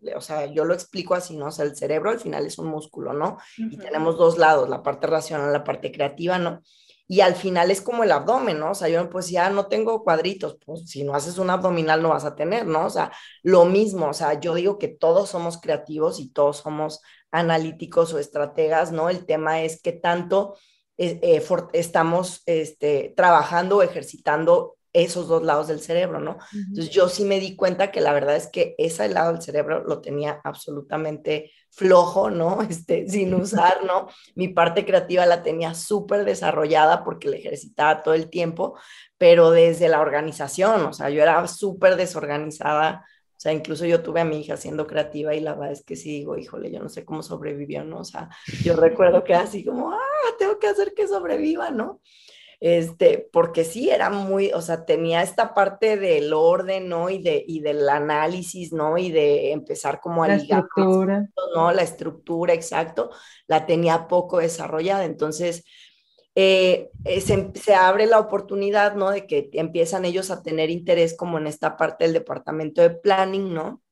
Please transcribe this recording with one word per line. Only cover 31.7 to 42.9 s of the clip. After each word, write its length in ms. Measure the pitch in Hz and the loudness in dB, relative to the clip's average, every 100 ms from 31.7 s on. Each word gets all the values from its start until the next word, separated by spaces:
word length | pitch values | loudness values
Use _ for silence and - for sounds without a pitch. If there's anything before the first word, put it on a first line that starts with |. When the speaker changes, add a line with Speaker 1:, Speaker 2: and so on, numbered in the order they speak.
Speaker 1:
flojo, 580 | - 185 185 170 190 214 | -2 6 6 6 0 0
¿no? 300 | 175 165 196 | 0 -2 0
<laughs> 80 | 214 | -4
Este, 400 | 165 - 165 190 | -6 -2 -4 -2
sin 240 | 202 185 | -2 0
usar, 500 | 180 190 202 170 190 190 | 0 0 2 4 4 0
¿no? 220 | 185 - - _ - | -2 -4 -20 _ -6
Mi 140 | 185 | -2
parte 360 | 180 170 180 185 | 2 2 2 2
creativa 400 | 190 170 180 175 | 2 2 4 4
la 180 | 175 | 4
tenía 300 | 165 160 165 | 0 -4 -6
súper 520 | 165 - 208 202 208 202 | -8 -4 -4 0 0 0
desarrollada 760 | 190 180 151 151 156 156 175 | 0 0 0 2 4 6 4
porque 240 | - 165 143 | -2 -8 -6
la 80 | 135 | -6
ejercitaba 640 | - 143 151 - 151 156 | -8 -10 -12 0 2 2
todo 100 | - | 0
el 160 | 160 165 | 0 -2
tiempo, 480 | 175 170 165 - - - - - _ | -4 -4 -4 -8 -8 -20 -20 -20 _
pero 340 | 175 170 165 | 8 10 10
desde 380 | 165 170 165 170 | 8 6 6 2
la 120 | 151 | 4
organización, 840 | 156 147 156 - 139 - 196 220 143 | 2 0 -4 -8 -8 0 2 2 0
o 80 | |
sea, 160 | 139 143 | -4 -4
yo 120 | 147 | 4
era 240 | 156 160 175 | 4 4 0
súper 480 | - 202 180 190 185 | -6 -6 2 4 4
desorganizada. 1120 | 175 160 147 147 151 151 151 151 156 | -2 -4 -6 -6 -6 -6 -2 0 0